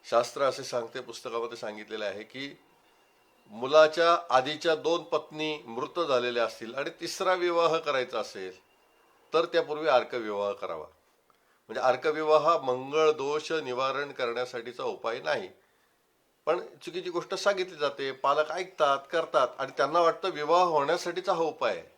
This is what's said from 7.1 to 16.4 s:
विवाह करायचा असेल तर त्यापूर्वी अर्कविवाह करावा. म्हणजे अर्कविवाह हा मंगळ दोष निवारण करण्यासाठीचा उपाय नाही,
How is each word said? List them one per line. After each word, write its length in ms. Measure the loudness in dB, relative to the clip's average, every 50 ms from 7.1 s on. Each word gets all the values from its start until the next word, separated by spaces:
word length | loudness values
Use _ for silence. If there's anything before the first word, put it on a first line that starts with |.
| -6 -2 2 2 2
विवाह 440 | 2 2 2 2 4 4 4 2
करायचा 420 | 2 0 0 0 0 0 -2 -4 -6
असेल 400 | -6 -6 -8 -10 -10 -10 -12 -14 _ _ _ _ _ _ _ _ _ _ _ _ _ _ 0
तर 120 | 0 0
त्यापूर्वी 420 | 2 0 0 0 0 -6 -2 0
अर्कविवाह 640 | 4 4 4 4 2 -6 -6 -4 -4 -2 -2 -2 -2
करावा. 340 | -2 -4 -8 -8 -8 -10 -10 -14 _ _ _ _ _ _ _ _ _ _ _ _ _ _ _
म्हणजे 140 | -10 -8 0
अर्कविवाह 680 | 2 2 2 2 0 -2 -2 0 4 6 6 6 6 4
हा 80 | 2
मंगळ 540 | 2 2 0 -2 -2 -4 -4 0 4 4 4
दोष 400 | 4 2 -2 -4 -4 -4 -4 -2
निवारण 600 | -4 -4 -4 -4 -4 -2 0 0 0 -2 -6 -6
करण्यासाठीचा 720 | -6 -4 -4 -4 -2 -4 -4 -4 -6 -10 -10 -10 -10 -6 -6
उपाय 360 | -6 -6 -4 -4 -6 -6 -4
नाही, 300 | -2 -2 -2 -2 -2 -10 -14 _ _ _ _ _ _ _ _ _ _ _ _ _ _ _ _ _